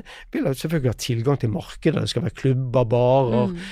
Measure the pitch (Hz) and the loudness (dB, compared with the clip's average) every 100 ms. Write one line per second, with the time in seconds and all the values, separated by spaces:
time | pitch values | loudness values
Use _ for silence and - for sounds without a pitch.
0 | - - - - 214 135 160 165 127 - | -4 -18 -8 -4 -2 -2 -2 0 0 -2
1 | - 117 120 139 117 170 - - 165 - | -2 -2 0 0 0 -2 -6 -2 0 0
2 | 107 - 95 - 135 131 131 127 117 120 | -2 -2 -4 -2 0 0 0 0 2 2
3 | 123 135 127 110 190 175 190 | 4 4 4 2 0 -2 -10